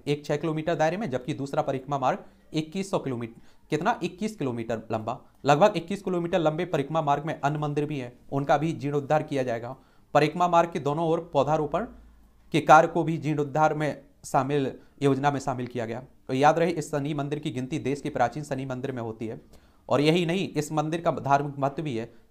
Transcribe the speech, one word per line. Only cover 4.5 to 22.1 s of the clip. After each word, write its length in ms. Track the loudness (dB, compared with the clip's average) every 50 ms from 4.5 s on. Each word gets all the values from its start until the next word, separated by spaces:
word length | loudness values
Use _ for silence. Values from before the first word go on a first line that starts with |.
| -4 -4 -4 -4 -4 -6 -4 -4
लंबा, 280 | -6 -4 -4 -6 -8 -8 -12 -20 _ _ 2
लगभग 280 | 4 6 6 6 6 4
इक्कीस 260 | 2 -4 -4 -6 -6
किलोमीटर 380 | -4 -2 -2 -2 -2 0 0 0
लंबे 260 | 2 0 0 -2 -2
परिक्रमा 360 | -2 -2 -2 -2 -2 -2 0
मार्ग 240 | 0 2 0 0 0
में 160 | -4 -4 -2
अन्य 180 | -2 -2 -2 -2
मंदिर 260 | -2 -2 -2 -2 -2
भी 140 | -2 -4 -6
हैं, 200 | -8 -8 -12 -16 -10 -6
उनका 260 | -4 -2 2 2 2
भी 160 | 2 2 0 -2
जीर्णोद्धार 500 | -4 -4 -2 -2 -2 0 2 0 0 0
किया 200 | 0 -2 -2 -2
जाएगा। 320 | -2 -4 -4 -6 -10 -14 -16 -20 _ _ -20 -6 _ 4
परिक्रमा 340 | 4 4 4 4 2 2
मार्ग 240 | 6 6 6 4 4
के 80 | 0 -2
दोनों 280 | -2 -2 0 0 0
ओर 220 | 0 0 0 -2 0 2
पौधारोपण 520 | 2 2 4 2 0 0 0 -2 -4 -4 -6 -10 -16 -20 -20 -20 -20 -20 -20 _ _ _ -2
के 100 | 0 2
कार्य 260 | 8 10 10 10 10
को 160 | 8 2 0 0
भी 140 | 0 -2
जीर्णोद्धार 560 | -2 -2 -2 -2 -2 -2 -2 2 2 2 4 2
में 280 | 0 -2 -4 -4 -6 -12 -20 _ _ -8
शामिल, 460 | -2 0 0 0 2 0 0 0 -2 -4 -8 -14 -20 _ 0
योजना 300 | 2 2 2 4 2 0
में 80 | 0 0
शामिल 280 | -2 -4 -4 -4 -6
किया 180 | -6 -6 -6 -4
गया। 180 | -4 -6 -8 -12 -14 -20 _ _
तो 60 | -4 0
याद 260 | 4 6 6 6 4
रहे, 120 | 2 0
इस 200 | 0 -4 -4 -4
शनि 220 | -4 -4 -4 -4 -4
मंदिर 260 | -4 -4 -4 -4 -6
की 120 | -6 -6
गिनती 280 | -6 -6 -6 -6 -6 -4
देश 220 | -4 -4 -4 -4
के 80 | -6 -4
प्राचीन 340 | -2 0 0 0 0 -4 -8
शनि 220 | -6 -6 -6 -6
मंदिर 260 | -6 -8 -6 -6 -6
में 100 | -6 -6
होती 260 | -6 -8 -8 -8 -8
है 140 | -8 -8 -10 -14 -20 -20 -20 -20 -20 _ _ _ 0
और 120 | 2 4
यही 240 | 4 4 4 4 2
नहीं, 240 | 0 0 -2 -2 -2
इस 220 | -2 -4 -4 -2
मंदिर 300 | -2 -2 -2 -2 -2 -2
का 100 | 0 -2
धार्मिक 480 | -2 0 2 2 2 2 2 0 -4 -4
महत्व 240 | -4 -2 -2 -4 -6
भी 140 | -4 -4
है, 160 | -6 -6 -8